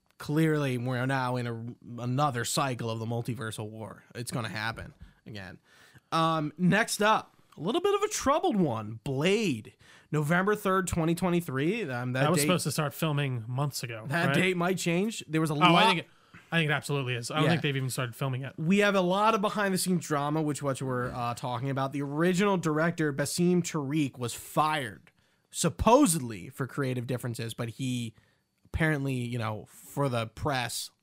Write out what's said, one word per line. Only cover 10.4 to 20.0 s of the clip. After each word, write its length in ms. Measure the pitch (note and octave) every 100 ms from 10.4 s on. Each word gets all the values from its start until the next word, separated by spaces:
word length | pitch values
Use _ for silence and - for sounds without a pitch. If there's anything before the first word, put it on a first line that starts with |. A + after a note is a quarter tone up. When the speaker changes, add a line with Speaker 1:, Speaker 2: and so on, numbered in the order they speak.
| F#3+ G#3
Speaker 1:
third, 320 | G3 F#3+ F#3
twenty 280 | F3 D#3+ E3+
twenty-three. 760 | F#3 F3 E3+ C3 D#3 A#3 D#3+
Um, 240 | A#2+ B2+
that 80 | B2+
Speaker 2:
That 80 | D3
was 60 | F3
Speaker 1:
date, 40 |
Speaker 2:
supposed 200 | D3+ F3 D3+
to 60 |
start 220 | - C#3+
filming 520 | - D#3+ C#3+ C#3 B2 A2
months 340 | B2 C#3+ -
ago, 220 | A#2+ A2+ A2+
Speaker 1:
that 180 | E3+ C3+
Speaker 2:
right? 80 | C#3+
Speaker 1:
date 220 | F#3 F3+
might 200 | F3 F#3+
change. 460 | F3 E3+ G#3+ G#3+ -
There 140 | D#3
was 80 | D#3+
a 40 |
Speaker 2:
Oh, 40 | D3
Speaker 1:
lot. 160 | E3+
Speaker 2:
I 140 | E3+ F3
think 120 | E3+
it, 60 | - _ _ - -
I 60 | E3
think 100 | D3+
it 40 |
absolutely 420 | C#3+ - C#3+ B2 A#2+
is. 160 | A#2
I 40 | D#3
don't 100 | D#3+
Speaker 1:
Yeah. 40 |
Speaker 2:
think 100 | E3
they've 140 | D3 C3+
even 120 | C3
started 260 | B2+ B2 -
filming 260 | C#3 B2+
yet. 120 | C3+ -
Speaker 1:
We 200 | D#3+ G3+
have 140 | G3+ G3
a 60 |
lot 320 | F3+ F#3+ G#3+ A3
of 60 |
behind-the-scenes 640 | G3+ G#3+ G3 F#3+ F3+ F3+